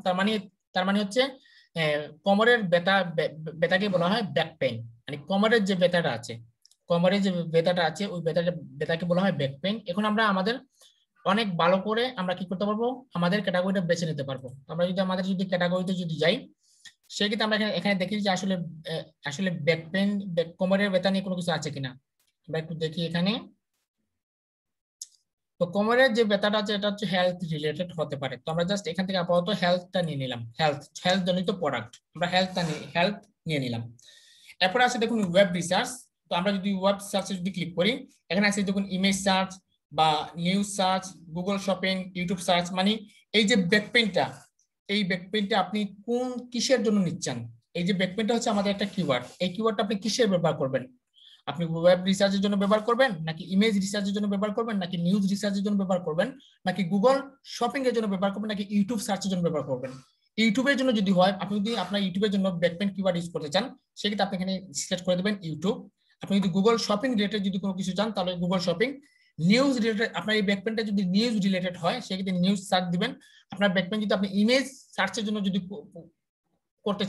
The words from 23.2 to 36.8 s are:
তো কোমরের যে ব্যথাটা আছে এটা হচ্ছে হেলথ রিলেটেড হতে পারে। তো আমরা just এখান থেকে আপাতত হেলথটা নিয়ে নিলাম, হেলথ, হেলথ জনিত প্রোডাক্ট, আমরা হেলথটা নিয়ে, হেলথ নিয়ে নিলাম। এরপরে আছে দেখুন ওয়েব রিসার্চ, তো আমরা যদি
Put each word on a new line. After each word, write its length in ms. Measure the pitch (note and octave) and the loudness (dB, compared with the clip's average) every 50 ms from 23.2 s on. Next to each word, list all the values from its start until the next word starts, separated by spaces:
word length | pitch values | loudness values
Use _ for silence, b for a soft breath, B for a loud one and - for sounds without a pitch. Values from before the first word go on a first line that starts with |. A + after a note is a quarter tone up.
| F3 G3+ A#3 C#4 - - _ _ _ _ _ _ _ _ _ _ _ _ _ _ _ _ _ _ _ _ _ _ _ _ _ _ _ _ _ _ - - _ _ _ _ _ _ _ _ _ _ | 0 0 0 -2 -6 -12 _ _ _ _ _ _ _ _ _ _ _ _ _ _ _ _ _ _ _ _ _ _ _ _ _ _ _ _ _ _ -20 -20 _ _ _ _ _ _ _ _ _ _
তো 60 | F3 F3 F3 | -4 -2 0
কোমরের 360 | G3 G#3 A3 A#3+ B3 C4+ C4 G#3+ | 0 2 2 4 6 4 4 4
যে 60 | A#3+ A#3 G#3 | 2 2 2
ব্যথাটা 260 | G#3 G3 F#3+ A#3+ A3 G#3+ | 2 2 2 0 0 0
আছে 100 | G#3 G#3+ G#3 | 0 -2 -2
এটা 100 | G3 G#3 G#3 | -2 -2 -2
হচ্ছে 140 | G3+ - A3 E3 F#3+ | -2 -2 -4 -2 0
হেলথ 260 | F#3 F3+ F3+ F3 - F#3 D#3 D#3+ | 2 2 0 0 -2 -6 -6 -4
রিলেটেড 360 | D3 D3+ D3+ D3 - F3+ F3 - | -2 -2 -2 -2 -2 -6 -6 -4
হতে 180 | D#3+ D3 D3 D3+ C#3 | -6 -4 -4 -4 -6
পারে। 140 | C3+ C3 B2+ A#2+ - | -6 -6 -6 -8 -6
তো 40 | D#3+ D#3+ | -4 -2
আমরা 120 | E3+ F3 F3+ | 0 0 0
just 160 | G3+ G3 G3 D#3+ | 0 -2 -2 -4
এখান 140 | E3+ G3 F#3+ | -4 -2 -2
থেকে 120 | F#3+ F#3+ F#3 F3 | -2 -2 -2 0
আপাতত 260 | F3+ F3 F3 F3 F#3+ G3+ - | 2 2 2 2 0 -2 0
হেলথটা 380 | F#3 F3 F3+ F3+ - - - F#3 E3+ | 2 2 2 0 -2 -2 -2 -2 -2
নিয়ে 120 | D#3 C#3+ C3+ C3 | -2 -2 -4 -4
নিলাম, 180 | B2+ B2 A#2 A#2 A#2 - - | -4 -6 -8 -8 -10 -4 0
হেলথ, 220 | D#3+ D3+ C#3+ C#3+ - - _ - - | 0 0 0 -2 -8 -14 _ -4 0
হেলথ 180 | F3+ F#3 G3 F3 | 0 2 2 2
জনিত 220 | F#3 F3+ F3+ F3 G3+ G3 F3+ | 0 0 0 0 -2 -2 -2
প্রোডাক্ট, 300 | E3+ C#3+ B2+ A#2 A2 - - - _ _ _ | -2 -2 -2 -2 -6 -8 -14 -20 _ _ _
আমরা 140 | D#3+ F3 E3+ F3+ | -4 -2 0 2
হেলথটা 280 | F#3 F#3 F#3 - F#3+ E3+ | 2 2 2 0 -2 -2
নিয়ে, 160 | D#3 D3+ - - C#3 - | -2 -4 -6 -8 -6 0
হেলথ 220 | E3 F3 G#3 G#3 - - _ _ _ _ | 0 0 0 0 -4 -12 _ _ _ _
নিয়ে 140 | D#3+ D#3 C#3+ C3 | -4 -2 -2 -2
নিলাম। 160 | A#2+ A#2+ A2+ A2+ - - B B B B B B B B B B B B B F3+ | -4 -4 -6 -8 -10 -14 B B B B B B B B B B B B B 0
এরপরে 200 | F#3 - B3 B3 | 2 4 4 4
আছে 100 | A#3+ B3 A3+ A3+ | 4 4 0 0
দেখুন 160 | - A#3 A3 G3+ E3+ | 0 0 0 0 4
ওয়েব 180 | E3+ G3 G3+ F3+ F3 F3 | 6 6 6 6 4 -2
রিসার্চ, 300 | - - F#3 G#3 B3 B3+ - - - _ _ _ _ | -2 0 0 0 0 -2 -6 -12 -16 _ _ _ _
তো 60 | _ F3+ F3 | _ -2 0
আমরা 120 | F3+ G3+ G3+ | 0 0 -2
যদি 120 | F#3+ F3+ G3+ G3 F#3 | 0 -2 -2 -2 2